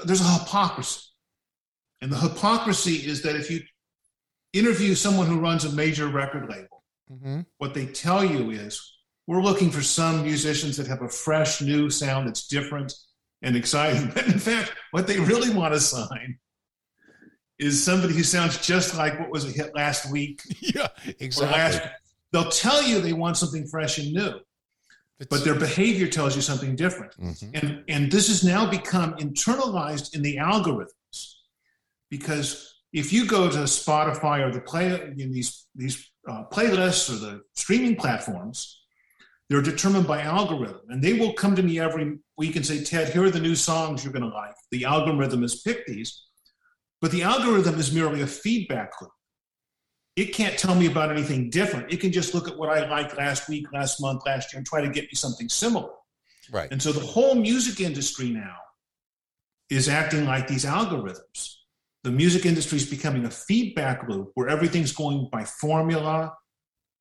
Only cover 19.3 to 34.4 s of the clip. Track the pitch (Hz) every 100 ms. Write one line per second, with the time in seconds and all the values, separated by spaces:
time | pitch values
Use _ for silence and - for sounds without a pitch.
19.3 | 156 139 135 147 147 147 143 135 143 147
20.3 | 143 - - 359 294 277 - - - 131
21.3 | 127 139 156 165 - - - _ _ _
22.3 | 175 165 - 220 294 269 214 170 165 170
23.3 | 170 165 156 147 160 156 - 143 165 202
24.3 | - - _ _ _ _ _ _ - 139
25.3 | 139 151 143 147 180 214 190 175 160 139
26.3 | 139 135 135 135 131 180 180 - - 90
27.3 | 78 101 143 147 147 - 147 143 190 214
28.3 | 185 180 185 220 190 - 180 165 156 147
29.3 | - - 262 269 185 151 147 - 156 143
30.3 | 139 156 214 170 113 - _ _ - -
31.3 | - _ _ _ _ _ _ _ 139 151
32.3 | 147 143 - - _ _ 160 143 214 214
33.3 | 214 180 147 135 - - 151 151 151 151
34.3 | 147